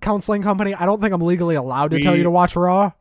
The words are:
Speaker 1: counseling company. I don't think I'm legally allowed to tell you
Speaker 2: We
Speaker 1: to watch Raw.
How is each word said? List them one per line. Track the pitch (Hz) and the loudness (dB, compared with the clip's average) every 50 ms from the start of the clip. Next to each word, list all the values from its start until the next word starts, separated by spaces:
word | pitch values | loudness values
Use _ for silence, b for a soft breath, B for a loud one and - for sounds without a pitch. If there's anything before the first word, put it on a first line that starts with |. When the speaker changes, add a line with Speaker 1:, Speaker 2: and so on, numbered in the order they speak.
Speaker 1:
counseling | - 214 208 202 - - 214 208 | -4 -4 -4 -2 -2 -2 -2 -2
company. | 190 208 196 190 208 196 196 | 0 0 0 0 -2 -4 -2
I | 180 175 | -2 0
don't | 190 208 214 | 0 0 0
think | 214 214 | 0 -2
I'm | 190 175 | 0 0
legally | 165 170 180 170 175 170 160 | 0 0 0 0 0 -2 -2
allowed | 143 127 131 123 135 147 156 | -2 -4 -4 -2 -2 -2 0
to | 160 151 | 0 0
tell | 143 180 175 | 2 2 2
you | 175 | 4
Speaker 2:
We | 170 | 2
Speaker 1:
to | 175 | 2
watch | 170 180 180 175 - | 4 2 2 2 0
Raw. | 175 175 180 185 196 202 190 - _ | 0 0 2 2 2 0 0 -4 _